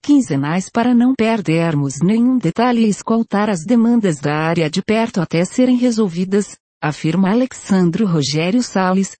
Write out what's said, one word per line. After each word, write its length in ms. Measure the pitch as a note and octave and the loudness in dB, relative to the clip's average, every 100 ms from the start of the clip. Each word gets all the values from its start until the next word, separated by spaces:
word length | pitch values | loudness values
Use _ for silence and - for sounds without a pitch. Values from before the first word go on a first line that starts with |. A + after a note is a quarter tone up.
quinzenais 680 | - D4 A#3 C#3 C#3+ F3 - | 4 2 2 -2 -2 -4 -2
para 260 | A#3+ A#3 A#3+ | -2 2 4
não 180 | B3 | 2
perdermos 800 | C4 A3 A3+ D#3 D#3+ E3 D3 C#3 C#3 | 2 0 0 0 0 0 0 -2 -2
nenhum 340 | F3 A3+ A#3+ B3+ | 0 2 2 2
detalhe 480 | E3 E3+ B3 A#3+ A3+ | -2 0 0 2 0
e 40 | |
escoltar 600 | F#3+ - A3+ A3+ G3+ G#3+ | 0 -2 -2 0 -2 -2
as 140 | F#3 | -4
demandas 560 | D#3+ A3+ A3+ A#3+ G3+ D3+ | 0 2 4 2 2 -2
da 140 | - | -2
área 360 | D3+ D#3+ E3+ D3+ | 0 0 0 0
de 120 | F3 | -2
perto 400 | - G#3+ A3+ - | -2 -2 0 -2
até 240 | F#3 D#3+ F#3 | -2 0 -2
serem 320 | - B3+ B3 | 0 2 2
resolvidas, 800 | B3 A3 G#3 E3 F#3 G3 G3 - _ _ | 2 0 -2 -2 -2 -2 -2 -10 _ _
afirma 480 | D3+ D3 D#3 E3+ F#3+ | -6 -4 -2 0 2
Alexandro 760 | A3+ B3+ - - F#3+ F3 E3 G#3+ | 0 -2 -6 -2 2 2 0 0
Rogério 560 | E3 C3+ D3+ F3 A#3+ | 0 -2 -2 0 -2
Salles 520 | A#3+ G3 F#3 F#3+ F#3+ - | -2 -2 0 0 -2 -8